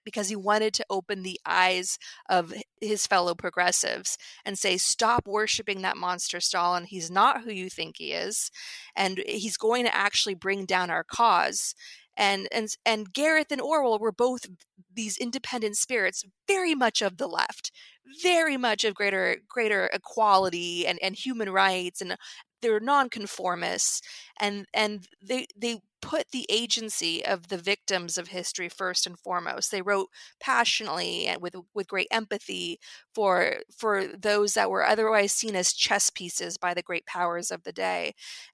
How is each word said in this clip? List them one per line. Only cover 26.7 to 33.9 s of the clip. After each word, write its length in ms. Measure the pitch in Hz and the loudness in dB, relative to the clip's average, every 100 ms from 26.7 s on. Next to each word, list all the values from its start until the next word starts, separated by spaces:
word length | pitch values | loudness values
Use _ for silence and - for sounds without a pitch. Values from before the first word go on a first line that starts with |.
| 226 220 - 165 165 | -2 -2 -4 -2 -2
of 240 | - 190 170 | -2 -4 -4
the 80 | 185 | -6
victims 640 | 175 202 - 190 175 180 | -2 -2 0 -2 -2 -6
of 100 | 170 | -6
history 400 | 180 170 - 175 | -8 -6 -6 -8
first 380 | - 185 180 190 | -4 -2 0 -2
and 100 | 180 | -4
foremost. 540 | 196 175 170 135 - | -4 -4 -2 -4 -2
They 120 | 196 | -2
wrote 260 | 185 196 - - - - | 0 0 0 -8 -20 -8
passionately 840 | - 247 233 - 214 165 175 175 - | 0 2 4 2 -2 -4 -4 -2 -2
and 140 | - | -2
with, 140 | 175 185 175 | -6 -10 -12
with 140 | 208 185 | -8 -4
great 220 | 196 180 | -2 0
empathy 720 | 226 214 208 - 190 175 170 - - _ | 0 -2 -6 -6 -8 -6 -8 -14 -20 _
for, 440 | - 202 180 160 - - - | 0 2 4 2 0 -8 -6
for 300 | 220 | 0